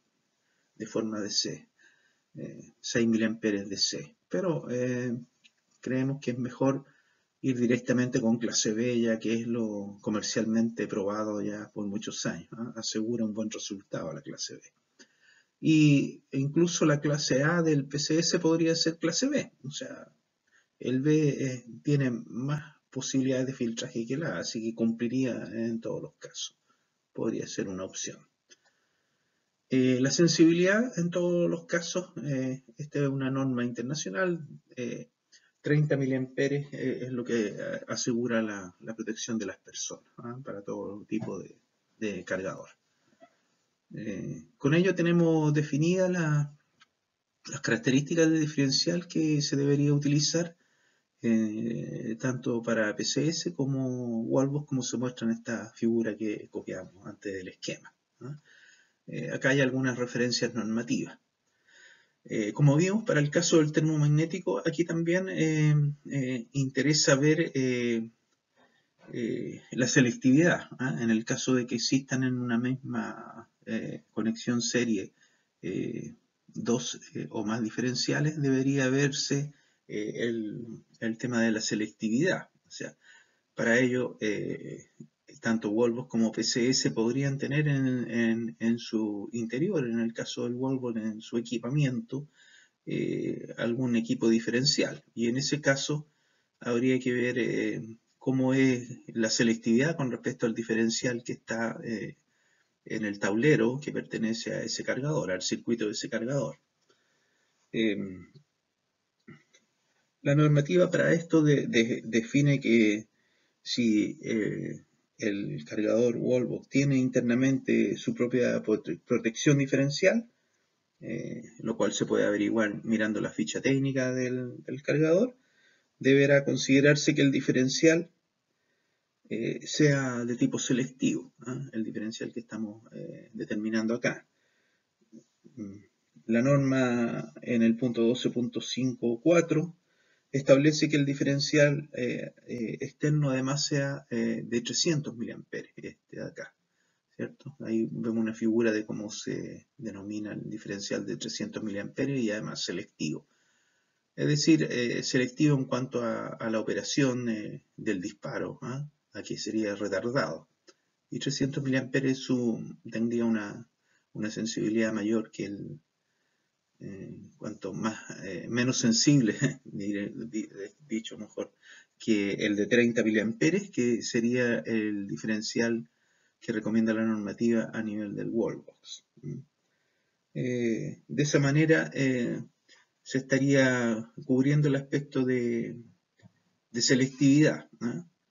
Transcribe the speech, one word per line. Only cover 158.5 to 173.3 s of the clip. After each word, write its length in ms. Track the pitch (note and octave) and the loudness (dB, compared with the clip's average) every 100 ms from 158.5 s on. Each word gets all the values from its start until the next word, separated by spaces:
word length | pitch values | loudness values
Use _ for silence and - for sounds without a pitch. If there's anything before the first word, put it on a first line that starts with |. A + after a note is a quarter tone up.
| - | -8
¿ah? 240 | A2+ C3+ D3 _ _ | -8 -8 -10 _ _
A 100 | G2+ | -14
que 140 | - A2+ | -10 -8
sería 360 | G#2 A2 G#2 G2+ | -4 -2 -2 -2
retardado. 720 | G2+ F#2+ A#2+ C3 - D#2+ - _ _ _ _ _ - | -4 -2 -2 -2 -2 -6 -14 _ _ _ _ _ -14
Y 100 | - | -6
trescientos 440 | - - C3+ D3 | -4 -2 -2 -2
miliamperes 540 | C3 C3 B2+ C#3 C3+ C3 | -2 -2 0 -2 0 -2
su, 600 | - B2+ A#2+ A2+ A2 - A2+ | -2 0 0 -2 -6 -14 -10
tendría 320 | A2+ A#2 A#2+ | -4 -2 0
una, 460 | A#2 A2 G#2 G#2 - _ _ _ _ | 0 0 -2 -12 -16 _ _ _ _
una 180 | - G#2+ | -8 -6
sensibilidad 640 | - A2+ - G#2 A2 A2 | -4 -4 -2 0 2 0
mayor 400 | G#2+ G#2 A2+ A2 | 0 0 0 -2
que 140 | - G2+ | -8 -8
el, 340 | G2+ A2+ - _ _ _ _ _ _ _ _ _ - | -8 -12 -14 _ _ _ _ _ _ _ _ _ -18
eh, 360 | - F#2+ F2+ - - - | -16 -14 -14 -16 -20 -14
cuanto 360 | F#2 - F#2+ | -14 -10 -10
más, 240 | D#2+ A2 G#2+ - - | -6 -6 -6 -12 -14
eh, 240 | G2 F2 E2+ | -10 -10 -4
menos 280 | A#2+ B2 B2 | 0 0 2
sensible, 580 | A#2+ A2+ - C#3+ G#2+ - | 2 4 6 6 4 2
<laughs> 280 | - - - | -2 -2 -12
diré, 460 | G#2+ G2+ G2+ G2+ - | -8 -4 -4 -4 -8
di-, 340 | A#2 D#3+ - G2+ G2+ _ - | -8 -8 -8 -10 -14 _ -8
dicho 300 | A2+ - A#2 | -8 -8 -14
mejor, 340 | G#2 - G#2 _ - - _ - | -12 -10 -10 _ -20 -20 _ -6
que 360 | - G#2 G2+ | 0 2 2
el 220 | - G#2+ G2+ | 0 0 0
de 120 | G#2 | 4
treinta 360 | A#2+ A#2+ A#2 | 4 4 4
miliamperes, 640 | A2 G#2+ G#2+ | 2 2 2